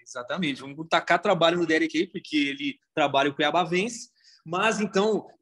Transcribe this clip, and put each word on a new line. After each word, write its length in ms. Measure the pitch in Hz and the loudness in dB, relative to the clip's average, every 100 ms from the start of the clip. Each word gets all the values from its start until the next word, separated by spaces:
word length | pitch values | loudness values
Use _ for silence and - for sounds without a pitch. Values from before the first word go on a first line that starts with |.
exatamente. 600 | - 127 123 156 160 127 | -18 -14 -8 -4 -4 -4
Vamos 260 | 135 143 165 | -10 -12 -2
tacar 320 | - - 175 | -2 2 0
trabalho 380 | 208 180 165 175 | 2 4 4 2
no 80 | 165 | 2
Derek 320 | 160 160 151 | 2 0 -2
aí, 80 | 196 | -4
porque 300 | 190 - 151 | -6 -4 0
ele 420 | 143 139 143 - _ | 0 -2 -6 -8 _
trabalha 360 | - 143 139 143 | -2 0 2 0
o 40 | |
Cuiabá 300 | 143 151 165 | 0 0 2
vence. 480 | 165 180 220 - - _ _ _ | 0 0 -2 -6 -16 _ _ _
Mas, 360 | 160 175 220 202 | -8 0 0 0
então, 480 | 208 190 208 202 - - | 0 2 2 0 -4 -20